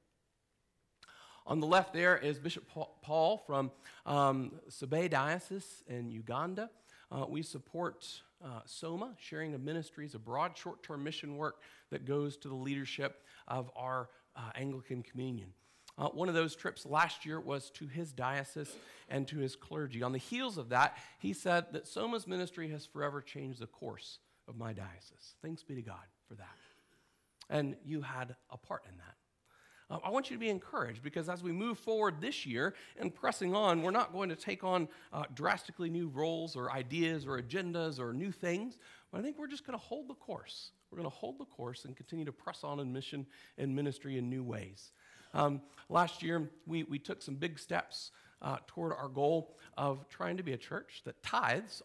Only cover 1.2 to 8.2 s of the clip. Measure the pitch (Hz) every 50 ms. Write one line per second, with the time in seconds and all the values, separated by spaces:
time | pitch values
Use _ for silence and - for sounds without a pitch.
1.2 | - - - - - - 160 156 151 156 175 190 180 185 - 165 175 180 180 -
2.2 | - 147 147 131 135 170 - - - - - 160 156 - - - - 143 151 160
3.2 | 160 170 214 214 - - 147 135 135 131 - - - - - - - - 147 143
4.2 | 143 139 135 135 131 113 147 160 - - - - 139 127 147 160 175 175 156 135
5.2 | 135 147 165 180 180 - 190 196 185 - - - - - 123 123 120 117 113 110
6.2 | 113 110 120 131 160 175 185 190 220 233 - - - - - - - - - 135
7.2 | 135 - 147 151 160 - - 139 131 - - 165 175 170 - - - - - -